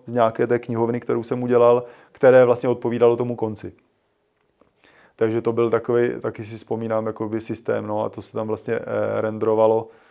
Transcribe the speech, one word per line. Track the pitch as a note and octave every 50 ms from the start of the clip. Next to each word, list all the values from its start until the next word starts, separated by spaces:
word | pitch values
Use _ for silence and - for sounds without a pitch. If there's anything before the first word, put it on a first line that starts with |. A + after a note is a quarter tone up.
| _
z | - A#2
nějaké | B2 A2+ A2+ A2+ - B2
té | A#2 B2 A#2+
knihovny, | A#2+ - A#2 A2+ A#2 A2+ A#2 A#2+
kterou | - - A#2+ A#2+ A#2
jsem | - C3 B2 B2
udělal, | A#2+ B2 A#2+ A#2+ A#2+ A#2+ A#2+ A#2+ - - - _ _
které | _ _ - C3 B2+ B2+ B2+
vlastně | A#2+ A#2+ - - B2+
odpovídalo | A#2+ A#2+ - A#2+ A#2 A#2+ A#2+ A#2+ A#2+
tomu | A#2+ B2 A#2+ A#2+
konci. | A#2 A2+ A2 G#2+ - - G2 - _ _ _ _ _ _ _ _ _ _ _ _ _ _ _ _ _ _ _ _ _ _ _ _ _ _ _ _
Takže | _ A2+ A2 A2 A#2
to | A#2 A#2+ A#2
byl | A2+ A#2 A#2
takovej, | A2+ A2+ - - A#2+ A#2+ A#2+ B2 B2 A#2
taky | - A#2 A2 - A2
si | G#2+ A2+
vzpomínám, | G#2+ - - A#2 A2+ A2+ A2+ A2 A2 A2
jakoby | A2 A2 - A2+ G#2+ A2+ A2
systém, | A2+ - A2 G#2+ - - A2+ G#2+ G#2+
no, | G#2 G#2+ G#2+ A2
a | G#2+
to | - -
se | G2+ - -
tam | G#2+ A2
vlastně, | G#2+ G#2+ G2+ - B2+ A2+
eh, | - - - A2 G#2+ G#2+ G#2+ G#2+ G#2+
renderovalo. | A2 A2 A2 A2 A2 A2 A2 A2 A2 A2 A2 A2+ A2+ - - _ _ _